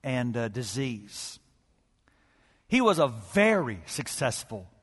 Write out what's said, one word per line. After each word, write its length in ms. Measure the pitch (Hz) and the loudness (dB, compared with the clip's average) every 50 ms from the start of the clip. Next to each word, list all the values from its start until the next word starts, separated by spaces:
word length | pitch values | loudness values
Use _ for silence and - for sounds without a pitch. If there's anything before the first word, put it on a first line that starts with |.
and, 360 | - 135 131 127 123 120 110 | -2 -2 -2 0 0 0 0
uh, 100 | 120 117 | -2 -2
disease. 920 | 110 101 123 123 101 95 131 139 131 120 104 101 101 - - - - - - _ _ _ _ _ _ _ _ _ _ _ _ _ _ _ _ _ _ _ _ _ _ _ _ _ _ | -2 -4 -6 -8 -6 -4 -4 -4 -4 -4 -8 -10 -14 -14 -12 -12 -12 -14 -16 _ _ _ _ _ _ _ _ _ _ _ _ _ _ _ _ _ _ _ _ _ _ _ _ _ _
He 100 | 220 254 | 4 6
was 200 | 254 220 190 160 | 6 6 6 6
a 100 | 151 131 113 113 98 - - | 4 2 2 -6 -14 0 4
very 480 | 196 202 220 220 196 151 120 107 87 78 | 4 6 6 4 2 0 -2 -6 -8 -10
successful 840 | - - - 135 - - - 143 127 110 - - - 113 101 90 - _ _ | -10 -8 -8 -8 -8 -4 -2 -2 -2 -2 -4 -8 -10 -12 -12 -12 -16 _ _